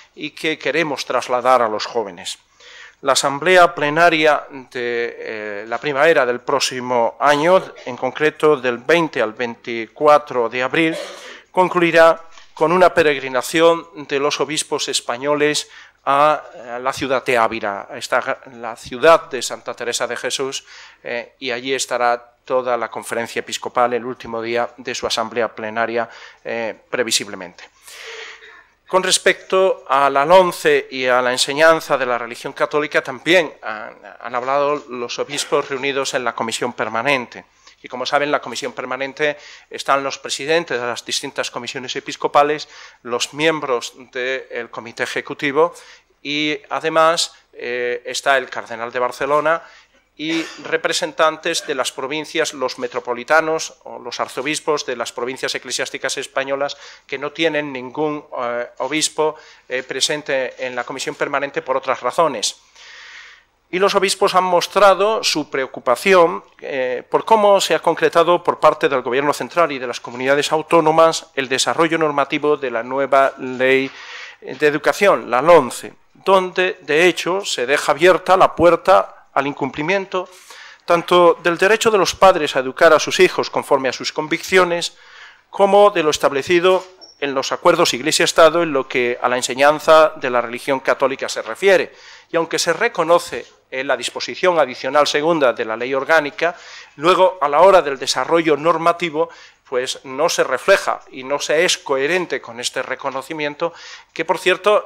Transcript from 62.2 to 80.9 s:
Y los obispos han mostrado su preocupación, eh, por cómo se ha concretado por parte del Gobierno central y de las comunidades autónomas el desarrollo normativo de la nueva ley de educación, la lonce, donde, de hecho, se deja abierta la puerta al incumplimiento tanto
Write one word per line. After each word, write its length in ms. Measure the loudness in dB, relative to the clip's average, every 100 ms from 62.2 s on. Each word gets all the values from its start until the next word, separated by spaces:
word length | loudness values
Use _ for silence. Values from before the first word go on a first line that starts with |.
| 0 0 -6 -8 _ _ -20 -20 -20 -20 -20 -20 _ _ _
Y 100 | 0
los 160 | 2
obispos 400 | 2 0 2 2
han 100 | 2
mostrado 800 | 2 2 0 4 6 6 2 0
su 280 | -2 -4 -4
preocupación, 920 | -4 -6 -4 0 0 4 6 6 2 -10 _
eh, 420 | -8 -4 -4 -4 -2
por 160 | -2 2
cómo 340 | 4 6 4
se 140 | 2
ha 60 | 0
concretado 600 | 0 0 2 4 4 2
por 160 | 0 2
parte 300 | 2 4 2
del 140 | 0
Gobierno 320 | -2 0 0
central 360 | -2 -2 0 0
y 60 | 0
de 80 | -8
las 140 | -10
comunidades 500 | -10 -4 0 0 2
autónomas 760 | -2 2 4 4 6 4 4 -6
el 140 | -8 -4
desarrollo 500 | -2 0 0 0 0
normativo 580 | 0 0 -2 -2 0 0
de 140 | -2
la 120 | -6
nueva 520 | -4 -4 2 4 2 0
ley 540 | -8 -2 2 2 0 -8 -18 -18 -18 -18
de 260 | -16 -2 0
educación, 640 | 0 0 2 2 2 0
la 120 | 0
lonce, 500 | 6 6 6 -6 -14 -20 _
donde, 640 | _ 2 2 2 -2 -4 -4
de 240 | -2 4 4
hecho, 380 | 2 -2 -4
se 220 | -4 -4 0
deja 260 | 0 2
abierta 440 | 4 6 6 4 4
la 160 | 4
puerta 580 | 4 4 4 4 4 2 -6 _
al 120 | -2 -2
incumplimiento 840 | -2 -6 -4 -2 -2 -2 -6 -8 -12 -20 -20 -20 -8
tanto 500 | 0